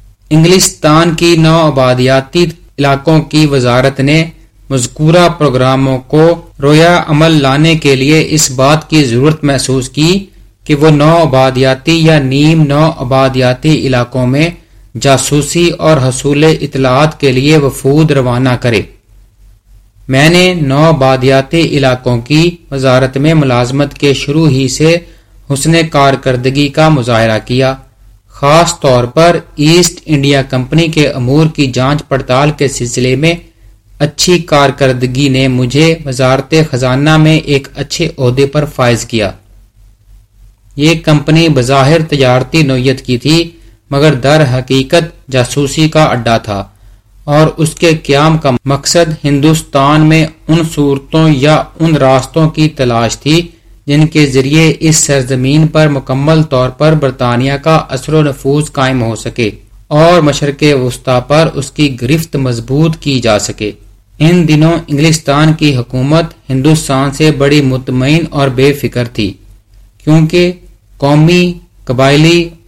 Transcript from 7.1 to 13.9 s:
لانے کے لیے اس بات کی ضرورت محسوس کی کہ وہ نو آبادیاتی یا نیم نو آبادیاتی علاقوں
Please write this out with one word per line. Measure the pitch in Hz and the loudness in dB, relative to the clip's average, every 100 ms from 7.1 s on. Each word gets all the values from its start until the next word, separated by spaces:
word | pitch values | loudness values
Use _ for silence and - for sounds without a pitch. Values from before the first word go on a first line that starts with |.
| 147 165 156 | 0 2 2
لانے | 135 139 156 160 | 0 2 2 2
کے | 147 135 | 0 0
لیے | 135 156 139 | 2 2 2
اس | 151 151 | -2 -2
بات | 127 131 156 - | 0 0 0 0
کی | 156 | 0
ضرورت | 139 117 147 156 | 0 0 0 0
محسوس | 143 139 - 131 127 | -2 -2 -2 -4 -4
کی | - 156 196 196 - - _ | -2 0 0 -4 -20 -20 _
کہ | - 147 | -4 0
وہ | 156 | 2
نو | 151 151 170 | 4 2 2
آبادیاتی | 160 131 131 127 131 131 - 165 160 | 2 2 0 0 0 -2 -2 2 2
یا | 156 | 2
نیم | 131 135 151 165 | 0 0 2 2
نو | 147 143 156 - | 2 2 0 -2
آبادیاتی | 127 131 135 131 123 127 156 143 | -2 0 0 0 -2 0 0 0
علاقوں | 131 | 0